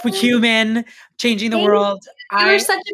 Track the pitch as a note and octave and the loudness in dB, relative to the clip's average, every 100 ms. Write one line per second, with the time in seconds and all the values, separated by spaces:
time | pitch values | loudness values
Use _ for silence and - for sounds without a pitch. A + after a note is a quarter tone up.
0 | A#3+ G3 B3 A#3+ A#3 A3+ A3 A3+ A#3 - | -6 -2 0 2 2 0 0 -2 -6 -14
1 | - - A#3+ G#3+ A3+ A3 G#3 G#3 G3+ G3 | -20 -6 -4 -2 -2 0 2 2 0 -4
2 | - - - G3+ G#3 G4+ - F#4+ F#4+ | -12 -20 -6 0 2 2 2 -4 -6